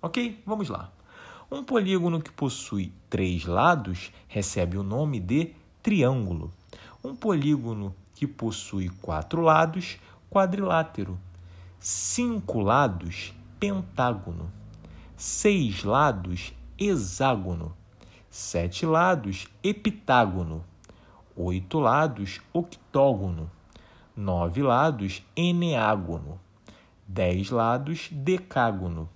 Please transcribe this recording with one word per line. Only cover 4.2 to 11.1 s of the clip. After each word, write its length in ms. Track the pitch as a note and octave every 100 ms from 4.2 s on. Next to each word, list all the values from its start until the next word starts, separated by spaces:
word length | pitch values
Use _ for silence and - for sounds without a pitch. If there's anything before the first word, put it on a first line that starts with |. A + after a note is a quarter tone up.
| -
recebe 500 | G#2+ G2 - F2 F#2+
o 60 |
nome 360 | G2 A2+ D3+ B2
de 360 | F2+ C3+ E3 - - _
triângulo. 720 | - G#3 B2 C3 G2+ E2+ E2 - _ - - -
Um 120 | B2+ B3
polígono 800 | A3 E3+ C#3+ D3 A#2 A2 G2 F#2 -
que 140 | - C#3
possui 640 | - A2+ A2 - G2 F#2 F#2
quatro 400 | - D#3 - E3
lados, 560 | E3 D#3 E3 E3+ F3 - - - -
quadrilátero. 880 | G3+ F#3+ G3 F#3+ E3 D#3+ - F#2